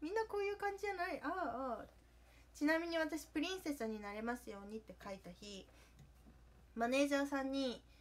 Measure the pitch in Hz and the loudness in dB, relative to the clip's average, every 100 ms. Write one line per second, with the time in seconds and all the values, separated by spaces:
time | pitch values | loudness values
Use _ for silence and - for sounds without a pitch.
0 | 302 427 440 403 403 403 403 392 403 370 | 0 0 2 0 0 0 0 0 -2 0
1 | 370 311 285 - - 240 262 214 - - | -2 0 -2 0 0 0 -2 -2 -6 -16
2 | - - - - - - 294 320 339 330 | -20 -20 -20 -20 -20 2 4 4 4 2
3 | 311 311 - 311 330 381 320 285 226 214 | 2 0 -2 -2 0 -2 -2 -2 -2 -2
4 | 208 208 226 247 226 202 202 220 220 185 | -6 -4 -2 -4 -6 -10 -8 -10 -10 -12
5 | 202 190 175 180 208 196 - - - - | -10 -10 -10 -12 -12 -12 -14 -20 -20 -20
6 | - - - - - - - 226 233 269 | -20 -20 -20 -20 -20 -20 -14 -2 2 4
7 | 285 277 285 277 269 269 262 226 - - | 6 4 4 2 0 0 0 -2 -10 -20